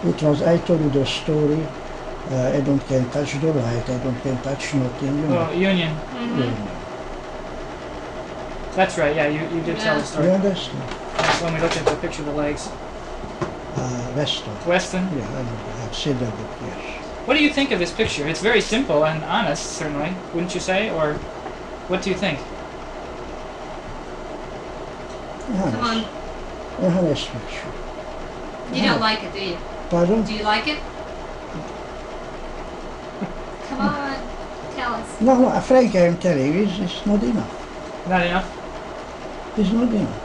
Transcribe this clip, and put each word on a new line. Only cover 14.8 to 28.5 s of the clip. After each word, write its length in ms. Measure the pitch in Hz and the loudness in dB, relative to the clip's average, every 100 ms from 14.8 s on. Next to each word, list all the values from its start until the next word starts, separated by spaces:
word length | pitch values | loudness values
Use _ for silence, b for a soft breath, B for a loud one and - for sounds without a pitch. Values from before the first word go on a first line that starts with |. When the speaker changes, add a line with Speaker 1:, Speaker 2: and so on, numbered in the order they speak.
| 180 185 185 147 | 2 -2 0 -2
Speaker 1:
Yeah, 100 | 104 | -2
I 140 | 131 | -4
know. 160 | 120 113 101 120 | -4 -6 -8 -8
I've 120 | 113 - | -6 -2
seen 220 | 151 131 | 0 0
that 120 | 120 104 | 0 -4
book, 120 | 110 - | -8 -8
yes. 400 | 120 - - - - - - | -8 -8 -8 -8 -10 -8 2
Speaker 2:
What 60 | 294 | 4
do 60 | |
you 60 | 294 | 4
think 220 | 277 277 | 4 2
of 80 | 208 | 2
this 120 | 170 | 0
picture? 360 | - 220 - 143 | 2 0 2 -2
It's 140 | 165 | 2
very 200 | 196 233 | 4 4
simple 440 | 190 220 277 151 156 | 4 2 4 4 4
and 180 | 160 | 2
honest, 400 | - 185 185 - - - | 0 0 2 0 -4 -4
certainly, 360 | 156 143 156 185 - | -4 -2 -2 -4 -4
wouldn't 200 | 170 180 | -2 -2
you 80 | - | -2
say? 280 | 190 190 220 | 0 2 2
Or 220 | 165 151 151 - - - - - - - | 2 2 0 -6 -8 -10 -10 -10 -10 -2
what 120 | 185 | 0
do 60 | 196 | 2
you 60 | 180 | 0
think? 240 | 196 139 - - - - - - - - - - - - - - - - - - - - - - - - - - - - - - - | 0 -2 -6 -10 -10 -10 -10 -10 -10 -10 -10 -10 -10 -10 -10 -10 -10 -10 -10 -10 -10 -10 -10 -10 -10 -10 -10 -10 -10 -10 -10 -10 -4
Speaker 1:
Honest. 260 | 196 185 110 | 0 2 2
Speaker 3:
Come 80 | |
on. 140 | 233 226 220 - - - - - - - | 0 0 -2 -6 -10 -8 -10 -10 -10 0
Speaker 1:
A 40 | 185 175 | 4 4
honest 300 | 170 131 - | 4 2 -2
picture. 400 | 123 104 - - - - - - - - - - | -8 -8 -8 -8 -8 -8 -10 -10 -8 -8 -10 -10